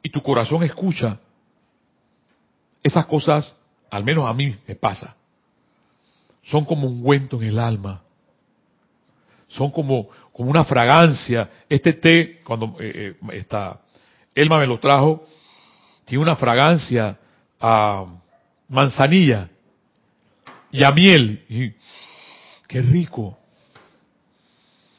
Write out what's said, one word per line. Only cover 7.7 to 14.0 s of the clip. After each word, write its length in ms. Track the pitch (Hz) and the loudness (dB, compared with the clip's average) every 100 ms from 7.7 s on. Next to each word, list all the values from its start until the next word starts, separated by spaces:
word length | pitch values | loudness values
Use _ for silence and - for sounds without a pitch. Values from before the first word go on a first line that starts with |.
| 107 98 92 _ _ _ _ _ _ _ _ _ _ _ _ _ _ _ | -4 -8 -14 _ _ _ _ _ _ _ _ _ _ _ _ _ _ _
Son 240 | - 139 | -8 -6
como, 380 | 160 139 131 104 _ _ | -4 -4 -4 -6 _ _
como 180 | - 123 | -8 -2
una 140 | 160 | 0
fragancia. 880 | 143 127 117 160 170 135 - 117 101 _ - | 2 2 4 6 6 2 -4 -4 -4 _ -4
Este 260 | 139 170 | 0 0
té, 480 | 160 165 165 165 - | 2 4 4 2 -8
cuando, 320 | - 117 113 170 | -10 -8 -8 -10
eh, 360 | 110 - 101 - | -14 -12 -14 -14
eh, 60 | - | -16
esta 480 | 101 92 107 95 - _ _ | -16 -10 -8 -8 -14 _ _